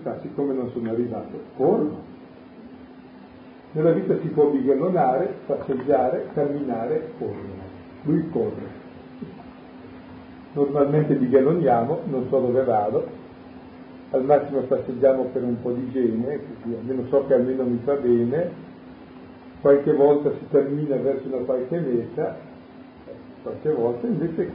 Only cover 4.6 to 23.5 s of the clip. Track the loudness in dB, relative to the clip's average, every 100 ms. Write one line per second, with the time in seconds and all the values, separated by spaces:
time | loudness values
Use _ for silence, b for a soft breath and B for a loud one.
4.6 | 2 2 2 2 2 2 -2 -6 -6 -6
5.6 | -2 -4 2 2 2 0 -4 -2 -2 -2
6.6 | -4 -4 -2 -2 -4 -8 -8 -6 -10 -12
7.6 | -14 -16 -18 -10 0 0 0 -2 -2 -4
8.6 | -12 -14 -18 -20 -20 -16 -16 -14 -18 -20
9.6 | -20 -20 -18 -18 -18 -20 -20 -20 -10 0
10.6 | 2 4 4 4 2 2 6 6 6 4
11.6 | 4 4 2 -2 -2 -4 0 0 2 2
12.6 | 2 2 2 -2 -4 -10 -18 -20 -20 -20
13.6 | -20 -20 -20 -18 -4 -2 4 4 4 -2
14.6 | 0 -2 -2 2 4 4 0 -2 -2 -2
15.6 | -2 -4 -4 0 0 0 -2 -4 -8 -10
16.6 | -8 -6 -4 -4 2 0 4 2 4 0
17.6 | 0 0 0 0 4 4 4 0 -2 -6
18.6 | -16 -18 -20 -20 -20 -20 -20 -20 -20 0
19.6 | 6 6 6 6 6 6 2 -2 2 2
20.6 | 2 -2 -2 0 0 -2 -4 -4 -2 -2
21.6 | -2 -2 0 0 -2 -4 -4 -6 -16 -20
22.6 | -20 -20 -20 -20 -18 -18 -18 -14 -12